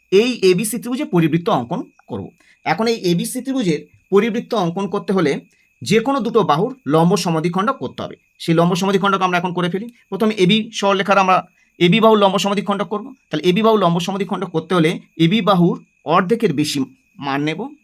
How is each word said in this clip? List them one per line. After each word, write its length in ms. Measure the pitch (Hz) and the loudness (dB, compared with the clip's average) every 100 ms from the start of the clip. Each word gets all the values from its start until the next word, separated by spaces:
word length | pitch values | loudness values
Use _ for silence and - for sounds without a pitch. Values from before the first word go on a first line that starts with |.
| - | 0
এই 180 | 190 247 233 | 2 2 2
এবিসি 340 | 190 180 226 240 | 2 2 0 -6
ত্রিভুজে 280 | 233 254 302 | -6 -6 -2
পরিবৃত্ত 420 | 180 160 165 214 | 0 2 0 0
অঙ্কন 300 | 160 120 208 339 _ - | -2 -2 -8 -10 _ -12
করব। 200 | 104 - - _ _ - | -10 -10 -16 _ _ -4
এখন 180 | - 226 | -2 -2
এই 100 | 226 | -2
এবিসি 340 | 175 175 226 254 | 0 -2 -2 -6
ত্রিভুজের 400 | 262 269 185 151 - _ - | -6 -2 -2 -2 -6 _ 0
পরিবৃত্ত 420 | 196 226 196 - | 0 2 -2 -4
অঙ্কন 300 | 226 170 180 196 | -4 -2 -4 -4
করতে 240 | 202 - | -6 -2
হলে 200 | 190 151 165 - _ _ - | 0 0 -2 -8 _ _ -10
যে 160 | 120 214 | 0 0
কোনো 180 | 233 277 | 2 -2
দুটো 200 | 214 233 | 0 2
বাহুর 280 | 151 147 226 262 131 | 2 0 -2 -6 0
লম্ব 260 | 156 170 202 | 2 4 2
সমদ্বিখণ্ডক 600 | 190 160 175 180 202 165 | 0 -2 -2 -2 -4 -4
করতে 220 | 123 - | -8 -10
হবে। 140 | 92 - _ - | -12 -14 _ -8
সেই 160 | - | 0
লম্ব 180 | 165 170 180 | 2 2 2
সমদ্বিখণ্ডক 440 | 196 196 196 196 | 0 0 0 0
আমরা 160 | 185 180 | 0 -2
এখন 120 | 180 | -2
করে 160 | 175 180 | -4 -4
ফেলি। 160 | 190 240 - - | -4 -8 -16 -10
প্রথমে 240 | 185 214 196 | -2 -2 2
এবি 180 | 175 220 226 | 2 2 -2
সরলরেখার 500 | - 202 196 196 196 | -4 0 0 2 2
আমরা 140 | 190 185 - _ _ - | 4 0 -2 _ _ 0
এবি 180 | 175 220 | 2 6
বাহুর 180 | 220 214 | 6 6
লম্ব 160 | 196 190 | 4 2
সমদ্বিখণ্ডক 500 | 196 202 196 202 202 | -2 -2 -2 -4 -4
করব। 180 | 220 247 - _ | -8 -10 -20 _
তাহলে 180 | 151 175 | -2 0
এবি 140 | 180 | 2
বাহুর 180 | 220 220 | 4 4
লম্ব 160 | 175 180 | 2 0
সমদ্বিখণ্ডক 500 | 180 190 190 180 175 | -2 -6 -6 -6 -4
করতে 220 | 160 165 | -4 0
হলে 160 | 180 160 208 - - | 2 2 -2 -6 0
এবি 200 | 165 220 | 2 2
বাহুর 360 | 196 185 175 247 _ _ - | 2 4 2 0 _ _ -2
অর্ধেকের 460 | 175 180 226 214 | 0 2 0 0
বেশি 240 | 139 151 143 127 _ _ - | 0 -2 -4 -6 _ _ -10
মান 220 | 143 139 | -4 -2
নেব 160 | 151 160 269 302 | -2 -4 -10 -14